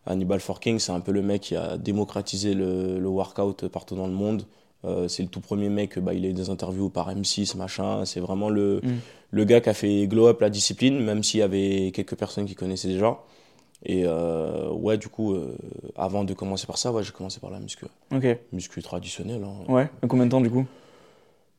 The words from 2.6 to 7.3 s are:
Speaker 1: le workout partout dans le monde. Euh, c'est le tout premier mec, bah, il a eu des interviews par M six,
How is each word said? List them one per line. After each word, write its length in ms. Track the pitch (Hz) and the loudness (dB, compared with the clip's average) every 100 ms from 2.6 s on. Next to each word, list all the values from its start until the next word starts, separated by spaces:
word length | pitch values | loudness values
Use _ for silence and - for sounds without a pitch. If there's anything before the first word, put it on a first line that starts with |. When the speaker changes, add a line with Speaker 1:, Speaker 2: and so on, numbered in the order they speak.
| 92 92 92 92 | 0 0 -2 -2
Speaker 1:
le 100 | 95 | -2
workout 600 | 95 92 - 101 95 90 | -2 -2 -2 -2 -2 -6
partout 280 | 90 - 92 | -8 -8 -6
dans 100 | 95 | -4
le 60 | |
monde. 300 | 95 104 107 98 _ _ _ | -2 0 -2 -6 _ _ _
Euh, 240 | 92 90 87 | -4 -2 -2
c'est 140 | - | -4
le 80 | 92 | -6
tout 100 | 95 | -8
premier 300 | - 101 101 | -4 -2 0
mec, 280 | 101 101 - | 0 -2 -2
bah, 140 | 92 | -2
il 140 | 92 92 | -2 -2
a 20 | |
eu 60 | |
des 160 | 92 92 | -2 -4
interviews 400 | 92 90 95 98 | -4 -4 -2 -2
par 200 | - 85 | -2 -2
M 140 | 98 | -2
six, 300 | 98 | -2